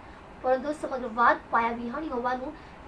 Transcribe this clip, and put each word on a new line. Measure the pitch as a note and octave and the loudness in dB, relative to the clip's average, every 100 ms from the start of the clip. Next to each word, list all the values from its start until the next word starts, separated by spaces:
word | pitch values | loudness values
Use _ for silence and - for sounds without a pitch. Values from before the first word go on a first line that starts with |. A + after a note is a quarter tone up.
| - - - - | -12 -18 -18 -4
પરંતુ | B3+ B3+ C#4+ | 2 2 2
સમગ્ર | D4+ - B3+ A#3+ A3 | -4 -4 -4 -4 4
વાત | A#3+ A3+ - | 4 4 2
પાયાવિહોણી | A3 A#3 A#3 A#3+ C4+ D#4 | 2 2 -2 -6 -6 -4
હોવાનું | B3+ B3 B3 C4+ D#4 - - | -2 -2 -2 -4 -10 -16 -18